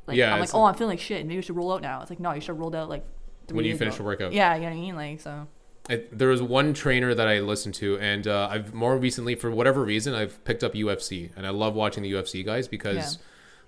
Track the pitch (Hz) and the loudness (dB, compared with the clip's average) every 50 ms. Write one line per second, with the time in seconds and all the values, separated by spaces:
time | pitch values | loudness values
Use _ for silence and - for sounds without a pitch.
0 | - - 120 123 123 110 104 104 104 - - 220 220 202 185 - 233 220 180 170 | -8 0 4 4 6 6 6 2 2 2 4 6 6 6 4 4 0 -2 -2 -4
1 | - - 214 170 147 156 170 190 180 - 175 175 175 180 185 180 151 139 131 131 | -4 -6 -6 -6 -4 -4 -6 -6 -6 -4 -4 -4 -2 -2 -2 -2 -4 -6 -8 -8
2 | - - 175 170 175 175 151 151 156 - 170 156 165 165 160 160 160 - 147 147 | -10 -12 -10 -6 -4 -4 -4 -4 -6 -6 -6 -6 -6 -4 -4 -6 -6 -6 -8 -8
3 | - - - - - - - - - - 107 113 110 110 107 - 117 110 104 - | -8 -10 -10 -12 -12 -12 -14 -14 -12 -4 -2 0 0 0 0 0 0 -2 -2 -4
4 | 104 104 101 - 95 - 185 202 196 175 165 160 165 165 165 165 170 190 180 156 | -4 -4 -2 -2 -2 -2 2 4 4 4 4 2 -2 -6 -6 -6 -8 -8 -8 -8
5 | 147 147 151 156 - 151 147 147 147 - - - - - - - - - 120 117 | -8 -8 -10 -10 -12 -12 -10 -10 -12 -14 -16 -20 -20 -20 -20 -18 -6 -4 -4 -4
6 | 117 - 113 107 127 131 131 123 123 117 123 135 143 151 139 - - 143 127 123 | -4 -10 -2 2 4 4 6 4 2 2 4 4 4 4 2 0 2 2 4 4
7 | 123 123 120 117 113 110 107 101 101 101 107 101 - 104 95 - 104 101 98 98 | 4 4 4 4 4 4 4 4 2 0 -2 -2 -2 -6 -6 -2 0 0 0 0
8 | 104 104 101 104 101 107 104 101 101 98 104 110 107 107 110 113 117 123 131 135 | 0 0 0 0 0 2 2 2 2 0 -2 -4 -4 -6 -4 0 2 2 4 4
9 | 127 123 120 - 117 120 120 - - 117 113 110 120 135 135 139 127 104 104 110 | 2 0 0 0 -2 -2 -4 -2 -2 0 2 4 6 6 6 4 2 2 2 2
10 | 110 139 127 110 107 101 - - - - 117 - 131 110 - 104 107 104 98 92 | 2 0 0 0 -2 -2 -4 -8 -2 -2 0 0 0 -2 0 0 0 0 0 -2
11 | - - 95 90 85 87 - 98 95 95 98 101 107 110 104 107 107 104 - 107 | -4 -6 -6 -6 -8 -10 -10 -8 -6 -4 0 0 0 0 2 2 0 0 0 -2
12 | 101 98 98 95 92 - - 92 92 104 110 123 131 - - - - 104 98 87 | -4 -2 -2 -2 -2 -4 -6 -6 -4 -2 -2 -2 -4 -4 -6 -6 -2 -2 -2 -2
13 | 78 71 - - - - - - - - - - - | -2 -4 -6 -10 -12 -20 -20 -20 -20 -20 -20 -20 -8